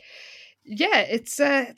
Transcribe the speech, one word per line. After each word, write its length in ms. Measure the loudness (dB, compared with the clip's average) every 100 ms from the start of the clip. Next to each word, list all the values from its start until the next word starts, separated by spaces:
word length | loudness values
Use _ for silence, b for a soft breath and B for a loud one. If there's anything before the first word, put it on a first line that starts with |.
| B B B B B B
yeah, 360 | -14 -2 2 2
it's, 400 | 2 -2 -4 0
uh, 320 | 2 2 0